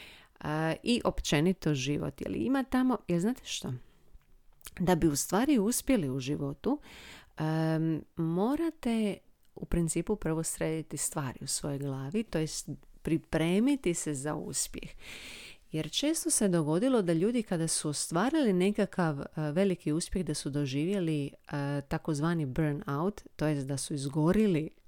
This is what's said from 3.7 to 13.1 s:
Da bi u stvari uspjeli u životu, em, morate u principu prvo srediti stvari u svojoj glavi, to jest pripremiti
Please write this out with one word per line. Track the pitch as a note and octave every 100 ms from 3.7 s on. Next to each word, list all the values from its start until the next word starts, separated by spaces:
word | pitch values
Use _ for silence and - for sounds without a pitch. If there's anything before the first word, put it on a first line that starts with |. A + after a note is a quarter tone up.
| B2 - _ - - _ - - _ - -
Da | F3+
bi | F3 E3
u | C#3+
stvari | - F#3 C#4 C4+
uspjeli | G3 - - B3+ C#3
u | C3+
životu, | B2+ D#3 C#3 D3 - D4 - - - - - -
em, | D#3 D#3+ D#3+ D#3+ D#3+ D#3 - -
morate | E3 E3+ G#3+ D4+ E4 - A#3 A3+ G#3+ - - _ -
u | -
principu | - E3+ E3+ E3+ E3 G#3
prvo | D#3+ D#3+
srediti | E3 - D#3+ D#3+ D3+ D3
stvari | - D#3+ C3+ -
u | C3+
svojoj | - D#3 C#3
glavi, | C#3 C3+ C3+ G3+
to | A3+ E3
jest | D#3 - - C#3 - -
pripremiti | -